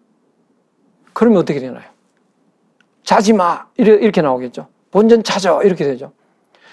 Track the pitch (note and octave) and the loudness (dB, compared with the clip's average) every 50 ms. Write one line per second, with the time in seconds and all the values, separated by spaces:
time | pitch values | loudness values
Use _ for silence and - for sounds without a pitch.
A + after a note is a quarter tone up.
0 | _ _ _ _ _ _ _ _ _ _ _ _ _ _ _ _ _ _ _ _ | _ _ _ _ _ _ _ _ _ _ _ _ _ _ _ _ _ _ _ _
1 | _ _ _ - A3+ A#3+ A3 F3+ D3+ - D3+ C#3+ B2+ B2+ A#2+ A#2+ - - _ _ | _ _ _ 0 2 2 2 2 0 -2 -6 -8 -10 -12 -14 -18 -20 -20 _ _
2 | _ _ _ _ _ _ _ _ _ _ _ _ _ _ _ _ _ _ _ _ | _ _ _ _ _ _ _ _ _ _ _ _ _ _ _ _ _ _ _ _
3 | _ - F#3+ A3 G#3 G#3 A3+ G3 F3+ E3+ - - - - _ - A#3+ G#3+ G#3+ G3+ | _ -2 0 0 2 2 2 2 0 -2 -4 -6 -10 -12 _ 0 4 4 4 4
4 | A#3+ G#3+ - F#3 D#3+ C#3 B2+ B2 B2+ B2 - - C3+ - _ _ _ _ - F#3+ | 4 0 0 0 -2 -2 -2 -4 -6 -10 -14 -16 -18 -20 _ _ _ _ -2 0
5 | A3 A3+ A#3 A3+ G#3 - - G3+ F#3 F3+ D#3 - - G3 F3 D#3+ D#3 C#3+ C3 B2 | 4 4 4 2 2 -2 -6 -4 -2 -2 0 0 0 0 0 0 -4 -6 -6 -8
6 | C#3 D3 - _ _ _ _ _ _ _ _ _ _ _ | -12 -18 -20 _ _ _ _ _ _ _ _ _ _ _